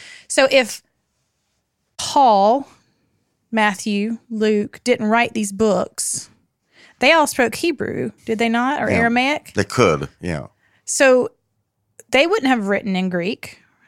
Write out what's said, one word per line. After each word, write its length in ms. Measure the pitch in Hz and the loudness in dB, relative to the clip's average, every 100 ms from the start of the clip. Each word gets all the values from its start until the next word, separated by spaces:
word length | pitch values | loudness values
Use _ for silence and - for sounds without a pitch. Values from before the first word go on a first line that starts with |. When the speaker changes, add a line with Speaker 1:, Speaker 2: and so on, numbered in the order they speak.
| - - - | -20 -20 -4
Speaker 1:
So 200 | - 262 | 0 2
if 300 | 269 226 - _ _ _ _ _ _ _ _ _ _ _ - | 2 0 -6 _ _ _ _ _ _ _ _ _ _ _ -14
Paul, 680 | - 294 262 202 202 269 277 _ _ _ _ _ _ _ _ | -4 2 4 6 4 2 -2 _ _ _ _ _ _ _ _
Matthew, 640 | 226 208 196 220 202 214 233 - | 0 0 -2 -4 -2 -4 -6 -10
Luke 520 | 220 214 208 208 - | -2 0 0 -2 -4
didn't 240 | 247 240 214 | -2 0 2
write 260 | 233 240 | 0 0
these 180 | 226 202 | -2 -6
books, 800 | 196 220 180 - - - - - _ _ _ _ _ - _ | 0 0 0 -2 -6 -8 -8 -12 _ _ _ _ _ -20 _
they 120 | 254 | 2
all 160 | 330 294 | 4 2
spoke 280 | - 226 - | 0 -2 -2
Hebrew, 560 | 339 269 - - 247 - - | -4 -4 -6 -6 -8 -8 -6
did 140 | 220 | -2
they 100 | 233 | -2
not? 320 | 233 247 294 | 0 -2 -2
Or 80 | - | -2
Speaker 2:
Yeah. 80 | 233 | 0
Speaker 1:
Aramaic? 560 | 233 240 262 302 - - | 2 0 0 -4 -6 -6
Speaker 2:
They 80 | |
could, 460 | - - 101 73 71 - | -2 2 2 2 -4 -10
yeah. 280 | 87 76 53 _ _ _ - | -8 -8 -8 _ _ _ -8
Speaker 1:
So 440 | - 277 254 - - _ _ _ _ _ _ _ | 2 4 4 0 -8 _ _ _ _ _ _ _
they 180 | 254 330 | 2 2
wouldn't 200 | 427 262 | 0 0
have 200 | 247 196 | 0 0
written 280 | 196 - 185 | -2 -2 -4
in 140 | 185 | -2
Greek. 500 | 175 175 262 - - _ _ | -4 -4 -8 -12 -20 _ _